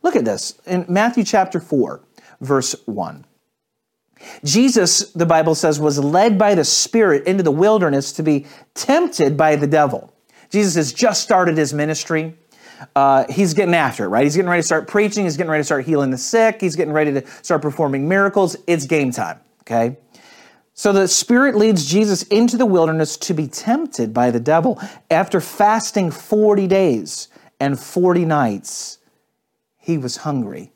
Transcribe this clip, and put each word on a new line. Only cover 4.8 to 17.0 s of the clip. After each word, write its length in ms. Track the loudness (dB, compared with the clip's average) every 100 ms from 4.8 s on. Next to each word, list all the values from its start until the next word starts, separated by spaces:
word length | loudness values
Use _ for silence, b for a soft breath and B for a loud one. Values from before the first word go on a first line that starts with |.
| 2 0 -4
the 140 | -2 2
Bible 280 | 2 2
says, 280 | 0 0 0
was 180 | 0 0
led 380 | 0 2 2 4
by 180 | 2 2
the 80 |
Spirit 640 | 2 0 0 2 2 2 0
into 160 | 0
the 80 | 0
wilderness 640 | 2 2 4 2 0 -4
to 100 | -4
be 220 | 0 0 -2 B B
tempted 600 | -12 0 0 0 0 0 2
by 220 | 2 2
the 100 | 2
devil. 460 | 2 2 -2 -10 _ _ b b
Jesus 260 | 0 0 0
has 180 | -2
just 280 | 0 0 0
started 360 | 0 2 2 0
his 160 | -2
ministry. 600 | -2 -4 -6 -4 -4 -4 -12 _ B B B B 0
Uh, 300 | 4 4 2
he's 240 | 0 0
getting 220 | 2 0 0
after 300 | -2 -4 -4
it, 20 |
right? 160 | 0
He's 120 | 0 0
getting 140 | 0
ready 120 | 0
to 40 | 0
start 220 | -2 -2
preaching. 380 | -2 0 -2 -4
He's 100 | -2
getting 160 | 0
ready 100 | 0
to 40 | 0
start 200 | -2 0
healing 240 | 0 0
the 80 | -4
sick. 440 | -2 2 2 0
He's 160 | -4 -2
getting 160 | -2
ready 180 | 0